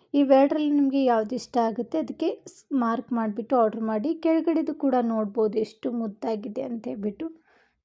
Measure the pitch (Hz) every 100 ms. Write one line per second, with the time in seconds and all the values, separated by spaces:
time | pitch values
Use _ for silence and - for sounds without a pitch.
0 | _ 285 269 269 277 311 294 294 269 277
1 | 254 226 214 247 - 240 226 226 226 320
2 | 254 - 320 523 - - - 269 226 233
3 | - 233 220 208 226 254 220 233 220 220
4 | 269 320 330 320 320 320 330 294 277 247
5 | 233 220 208 220 214 220 214 - 262 240
6 | 226 202 240 220 208 214 254 233 240 240
7 | 208 202 330 - _ _ _ _